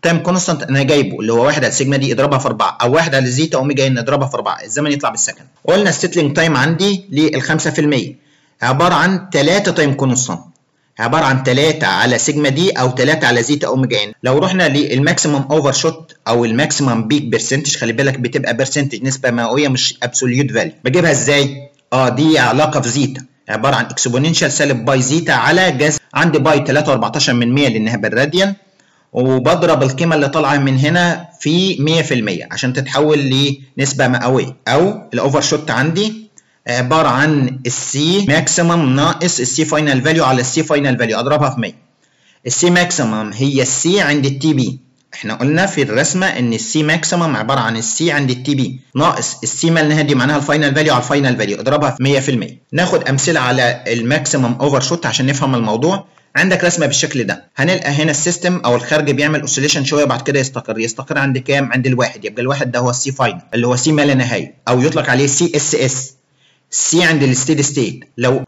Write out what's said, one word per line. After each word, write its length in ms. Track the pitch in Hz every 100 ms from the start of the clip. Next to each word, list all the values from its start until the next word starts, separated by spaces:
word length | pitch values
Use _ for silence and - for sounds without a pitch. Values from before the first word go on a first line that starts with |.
| 165
تايم 120 | 170
كونستانت 440 | - 180 175 139
انا 200 | - 139
جايبه 380 | 131 147 135 -
اللي 120 | 107
هو 140 | 117 131
واحد 180 | 147
على 80 | 123
سيجما 240 | - 135 139
دي 160 | 135
اضربها 260 | 120 143 135
في 80 | 131
أربعة، 320 | 110 98 -
او 120 | 123
واحد 200 | 147 165
على 120 | 135 127
زيتا 320 | 127 160 151
اوميجا 280 | 135 143 135
ان 120 | 123
اضربها 300 | 117 139 131
في 60 |
أربعة، 280 | 113 104 -
الزمن 280 | - - 151
يطلع 180 | 143 135
بالسكند. 360 | - - - - _
قلنا 260 | - 185 202
السيتلينج 460 | - 175 180 147 151
تايم 200 | 165 139
عندي 480 | 139 165 196 196 -
للخمسة 600 | 135 156 127 - 156 160
في 100 | 143
المية 340 | 151 135 101 - _ _ _ _
عبارة 320 | 120 135 175
عن 360 | 165 175 190 -
تلاتة 420 | 147 147 196 196
تايم 220 | 165 147
كونستانت، 460 | 135 131 120 - 85 - _ _ _ _ -
عبارة 260 | 117 160
عن 180 | 147 131
تلاتة 440 | 135 127 156 156 98
على 320 | 95 120 120
سيجما 300 | - 147 147
دي 220 | 135 185
أو 200 | - -
تلاتة 360 | 127 131 156 135
على 160 | 120
زيتا 240 | 117 143 -
أوميجا 380 | 127 127 110
إن. 80 | 104 107
لو 160 | 123 135
رحنا 300 | 185 185 165
للماكسيمم 760 | 139 147 127 147 170 160 147 135
أوفر 220 | 156 143
شوت 440 | 135 165 160 - - -
أو 160 | 120
الماكسيمم 640 | 120 110 151 - 135 113 107
بيك 160 | 147
percentage، 520 | 120 113 - 135 - -
خلي 160 | 117
بالك 260 | 113 139 131
بتبقى 380 | 120 147 117 117
percentage 460 | 131 147 139 107
نسبة 280 | 131 131 127
مئوية 380 | 120 117 127 143
مش 300 | 127 - -
absolute 480 | 123 143 127 123 143
فاليو. 220 | 110 156 -
بجيبها 260 | 127 160 165
إزاي؟ 600 | 139 135 143 135 - - _ _
آه 160 | 131 127
دي 300 | 123 156 156
علاقة 420 | 123 120 151 143
في 80 | 123
زيتا، 360 | 120 135 - - _ -
عبارة 260 | 110 131 131
عن 80 |
إكسبوننشال 680 | 117 123 131 120 151 165 151
سالب 320 | - 143 127
باي 180 | 113 135
زيتا 300 | 117 156 165
على 380 | 131 123 170 185
جذر، 280 | 131 151 151 _
عندي 240 | 135 165 147
باي 220 | 139 147
تلاتة 300 | - 139 151
وأربعتاشر 420 | 127 110 151 -
من 220 | 120 120
مية 140 | 135 139
لأنها 280 | 110 110 117
بالراديان، 580 | 104 110 147 175 196 196 _ _ _ _ _
وبضرب 680 | 120 131 131 127 170 165 151
القيمة 320 | 131 135 170
اللي 140 | 156 139
طالعة 280 | 156 147 143
من 220 | 139 131
هنا 500 | 147 175 175 160 - -
في 420 | 147 170 190 175
مية 200 | 147 165
في 120 | 151
المية 340 | 127 107 90 -
عشان 220 | - 127
تتحول 760 | 131 131 139 151 147 135 131 139 139 - -
لنسبة 300 | 139 135 131
مئوية. 480 | 123 120 131 92 - -
أو 340 | 135 185 214 -
الأوفر 260 | 120 139 143
شوت 300 | 147 151 -
عندي 560 | 117 147 165 214 220 - _ _ _ -
عبارة 420 | 123 123 156 147
عن 500 | 123 151 151 127 131 123
السي 580 | - - 139 156 196 196
ماكسيمم 680 | 151 165 - 170 170 143 131
ناقص 440 | 156 170 180 -
السي 240 | 123 -
فاينل 380 | 156 170 151 131
فاليو 220 | 151 160
على 160 | 135 131
السي 220 | 123 -
فاينل 360 | 156 151 143 123
فاليو 220 | 117 107
أضربها 300 | 123 147 139
في 100 | 120
مية. 140 | 107 - _ _ _ _ _ _ -
السي 240 | - 175
ماكسيمم 600 | 175 175 - 117 107 107
هي 300 | 104 139 135
السي 380 | 123 - 165 202
عند 260 | 156 147 135
التي 260 | 131 160
بي، 240 | 139 113 - _ _ _
احنا 200 | - 107
قلنا 320 | 110 127 156 196
في 160 | 160
الرسمة 440 | 123 113 147 185 185
ان 260 | - 123
السي 300 | 110 - 156
ماكسيمم 540 | 151 160 - 175 165 113
عبارة 240 | 110 135
عن 160 | 113 113
السي 360 | 110 - 165
عند 180 | 147 135
التي 240 | 123 131
بي 260 | 139 120 131 _
ناقص 420 | 127 165 - - -
السي 280 | - - 170
مالناها 320 | 165 151 151
دي 120 | 147
معناها 220 | 139 127 147
الفاينل 380 | 143 151 147
فاليو 200 | 135 151
على 80 | 123
الفاينل 340 | 120 143 135 120
فاليو 240 | 104 101
اضربها 300 | 120 147 147
في 120 | 120
مية 180 | 135 139
في 100 | 131
المية. 280 | 127 95 - _
ناخد 360 | 147 180 175 -
امثلة 320 | 135 - 165
على 440 | 127 131 120 - -
الماكسيمم 720 | 117 117 147 135 143 123 123
اوفر 200 | 143 139
شوت 260 | - 170 123
عشان 200 | - 131
نفهم 280 | 135 139
الموضوع. 500 | 127 110 113 151 196 - _ _ 135
عندك 280 | 180 180
رسمة 220 | 175 170 147
بالشكل 380 | 143 151 139
ده، 200 | 104 95 - -
هنلقى 340 | 147 185 -
هنا 200 | 143 156
السيستم 500 | 143 180 175 180 180
او 120 | 123 120
الخارج 340 | 123 151 147
بيعمل 300 | 135 147 151
اوسيليشن 440 | - - 143 160
شوية 200 | 135 147
بعد 160 | 139 120
كده 180 | 127 143
يستقر، 380 | 131 120 - 110
يستقر 400 | 113 - 131 147
عند 200 | 139 127
كام؟ 340 | 123 139 135
عند 140 | 123 123
الواحد، 380 | 123 120 -
يبقى 180 | 101 104
الواحد 300 | 123 135 131
ده 60 | 123
هو 120 | 123
السي 220 | 120 135
فاينل 280 | 131 123 90 -
اللي 120 | 120 120
هو 100 | 123
سي 160 | 156
ما 100 | 151
لا 120 | 143
نهاية، 400 | 131 123 110 73 - -
او 120 | 127
يطلق 300 | 139 156 143
عليه 160 | 127 139
سي 260 | - 175 147
اس 180 | -
اس، 380 | 151 131 - - _ _ _ _ _ _
سي 340 | - - 165
عند 180 | 170 156
الستيدي 400 | 135 123 - 151
ستيت. 420 | 143 - 110 - - -
لو 260 | 123 131